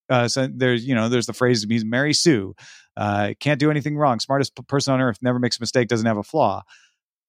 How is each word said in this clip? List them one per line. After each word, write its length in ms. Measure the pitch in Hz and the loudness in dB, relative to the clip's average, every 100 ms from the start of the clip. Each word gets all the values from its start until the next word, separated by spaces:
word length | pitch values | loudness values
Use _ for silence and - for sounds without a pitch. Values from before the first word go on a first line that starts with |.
| - | 0
Uh, 180 | 127 120 | 0 2
so 180 | 139 131 | 0 -4
there's, 380 | 127 127 120 127 | 0 0 0 0
you 80 | 120 | 0
know, 140 | 113 | 2
there's 160 | 123 113 | 0 -2
the 80 | |
phrase, 320 | - 123 120 104 | 0 2 2 0
he's 140 | 113 110 | -2 0
Mary 280 | 123 147 | 0 0
Sue, 420 | 143 175 123 98 - - - _ - | 2 4 2 0 -10 -20 -20 _ -6
uh, 360 | 104 101 104 107 | -2 0 -2 -2
can't 180 | 143 143 | -2 0
do 100 | 151 | 0
anything 260 | 147 147 147 | 0 -4 0
wrong, 220 | 147 113 | 0 0
smartest 340 | - 139 131 - | 0 -2 -2 -6
p-, 80 | |
person 300 | - 139 135 | -4 -2 0
on 80 | 131 | 0
earth, 160 | 131 104 | 0 0
never 180 | 123 123 | -2 0
makes 180 | 120 - | -2 -4
a 20 | |
mistake, 260 | 117 131 113 | -2 0 2
doesn't 160 | 113 113 | 0 0
have 100 | 104 | -2
a 60 | |
flaw. 380 | - 156 113 98 - - _ _ _ _ | -2 0 0 0 -10 -20 _ _ _ _